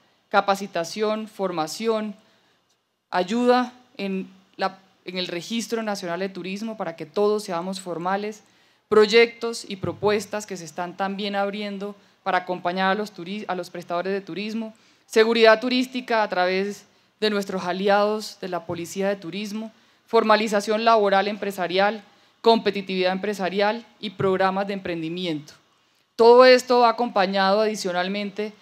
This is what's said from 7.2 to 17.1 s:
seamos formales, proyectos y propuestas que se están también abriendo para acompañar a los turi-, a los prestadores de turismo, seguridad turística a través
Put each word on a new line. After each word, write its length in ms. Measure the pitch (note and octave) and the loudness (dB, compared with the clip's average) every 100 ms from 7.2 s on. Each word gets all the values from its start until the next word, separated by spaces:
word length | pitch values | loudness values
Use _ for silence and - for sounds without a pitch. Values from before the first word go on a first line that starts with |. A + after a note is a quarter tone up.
| G#3 G#3+ | 0 0
seamos 360 | G#3 E3+ F#3 F#3+ | -4 -6 -6 -10
formales, 600 | F#3 E3 F3 G3 G#3 G#3+ _ _ _ _ _ | -8 -6 -4 -4 -4 -12 _ _ _ _ _
proyectos 800 | G#3+ G#3+ A3+ A#3 - A#3 A#3 - | 4 6 6 4 2 -8 -8 -12
y 60 | F#3+ | -6
propuestas 720 | F3 D#3 G3+ G#3 G3+ G#3 G#3 | -6 -2 -2 -2 -4 -8 -8
que 100 | F#3 | -12
se 80 | E3 | -12
están 320 | - F3 F3 | -10 -10 -6
también 380 | G3 G3 G#3 G3+ | -6 -4 -6 -4
abriendo 600 | G3+ G3+ G#3 G3 G3+ G3+ _ _ | -4 -6 -8 -8 -10 -12 _ _
para 160 | F#3+ F3+ | -2 -2
acompañar 500 | F3+ F3+ F3+ F#3 F#3+ | -2 -6 -4 0 0
a 40 | G3 | 0
los 180 | G#3 | -4
turi-, 320 | - E3+ G#3+ G3 | -10 -12 -10 -6
a 60 | |
los 160 | F3+ F3 | -6 -8
prestadores 440 | F3 F3 F3 F#3 | -14 -6 -6 -4
de 80 | G3 | -6
turismo, 520 | F#3+ E3 G#3+ A3 A3 - _ _ _ | -6 -10 -8 -8 -10 -16 _ _ _
seguridad 540 | A3+ A3 A#3 A3 A3 | 2 4 6 8 6
turística 640 | B3 B3+ B3+ B3 B3 A3+ | 4 0 -2 -6 -2 -2
a 60 | G#3 | 0
través 560 | F#3 F3+ F#3 G3+ G3+ _ _ _ | 0 0 0 -4 -8 _ _ _